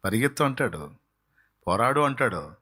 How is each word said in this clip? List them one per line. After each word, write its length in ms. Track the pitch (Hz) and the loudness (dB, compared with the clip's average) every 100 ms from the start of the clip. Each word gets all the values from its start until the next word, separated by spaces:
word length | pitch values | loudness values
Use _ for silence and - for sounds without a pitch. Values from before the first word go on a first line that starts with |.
పరిగెత్తు" 400 | 98 110 139 139 | -2 0 0 2
అంటాడు, 460 | 143 131 131 78 73 - _ _ _ _ _ _ - | -2 0 -4 -4 -14 -18 _ _ _ _ _ _ -2
"పోరాడు" 340 | 104 120 139 | 2 2 2
అంటాడు 520 | 143 131 127 90 76 - | 0 2 -2 -2 -10 -18